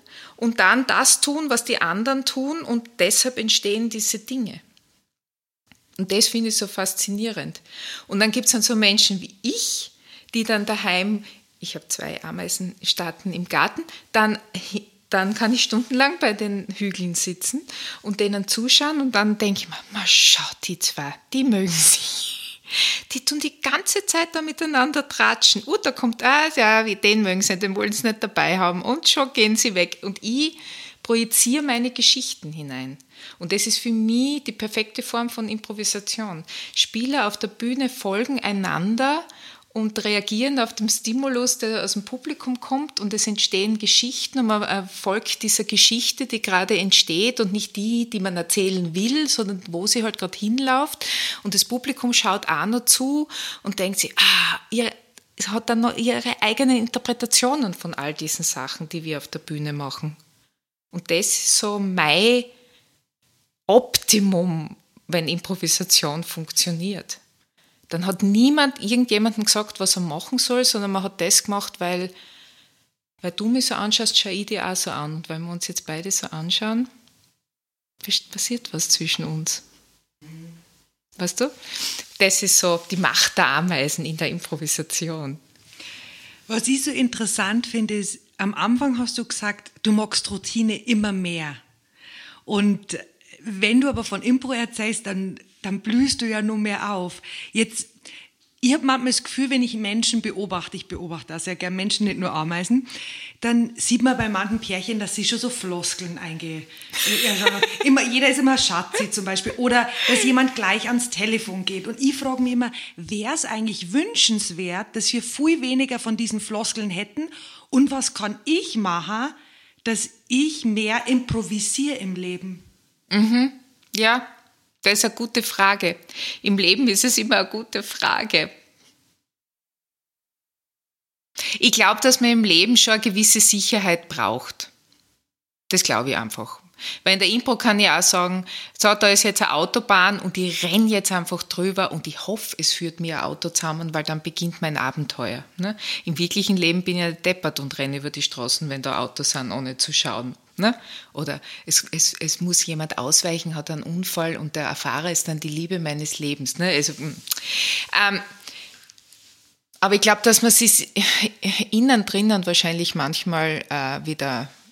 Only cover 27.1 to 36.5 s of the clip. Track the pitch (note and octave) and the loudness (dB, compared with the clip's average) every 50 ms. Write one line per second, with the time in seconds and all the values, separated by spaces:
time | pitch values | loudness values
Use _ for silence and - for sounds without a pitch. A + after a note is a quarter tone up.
27.1 | G#3+ A3 G#3 F#3 F#3 F#3+ F#3 - F#3+ F3+ G#3 G3 F#3+ G3+ G#3 G#3+ G#3+ - - A3+ | 4 4 4 2 2 2 2 0 0 0 -2 -2 0 0 0 0 0 0 0 -2
28.1 | A3 A3 - G3+ - D#3+ D3+ D#3 F3+ F#3 F#3 F3 F3+ F3+ - A3 B3+ E4 - - | 0 -2 -4 -2 0 2 2 2 4 2 2 2 0 0 -2 -2 -2 2 4 4
29.1 | - D#4 C4+ C4 - B3+ G#3+ G#3+ A3 A3 - A#3+ F#3 F3+ F3 F3 - - - G3 | 4 4 2 0 2 2 4 4 4 2 0 2 2 0 0 0 -4 -8 -10 -10
30.1 | F#3+ - - G#3+ A#3+ C#4 D4+ D#4 D#4+ - - - - - - - - _ - - | -10 -8 -6 -4 -2 0 0 -2 -4 -8 -16 -16 -16 -16 -16 -18 -20 _ -2 0
31.1 | A#3 A#3 A#3 A3+ - - - A#3 B3+ D#4 D4 C#4 A#3+ A#3+ B3 B3+ B3 - A#3 - | 0 0 0 2 2 2 2 4 2 0 0 0 0 0 -2 -2 -2 2 2 4
32.1 | - C4 B3 - - - - D3+ D#3 D#3+ D3 C#3 C3 C3 C3 C3 C#3 - - _ | 4 2 0 -6 -8 -10 -10 -12 -10 -10 -10 -10 -10 -8 -10 -10 -12 -14 -18 _
33.1 | _ - - - - - F3 D#3+ F#3+ G#3 - A3+ - - - A#3+ A3+ A3 A3 A3 | _ -20 -20 -20 -14 -10 -4 -2 -2 0 0 0 0 0 0 0 2 2 2 4
34.1 | A#3 B3 C4 C#4 D4 C#4+ - - - - G#3+ G#3+ - A3+ G#3+ G#3+ - - A#3+ - | 4 4 2 2 0 -2 -4 -8 -8 -6 -6 -4 -2 -2 -4 -4 -6 -10 -6 -4
35.1 | - A#3 A#3 A#3+ - A#3+ A3 G#3 G#3+ G#3+ - - G#3 G#3+ G#3 - - G3+ G3+ - | -4 -4 -4 -4 -4 -6 -6 -4 -6 -6 -8 -10 -8 -4 -4 -4 -4 -4 -4 -6
36.1 | - - A3 G3+ E3+ D#3+ E3 - | -6 -6 -6 -6 -8 -10 -12 -14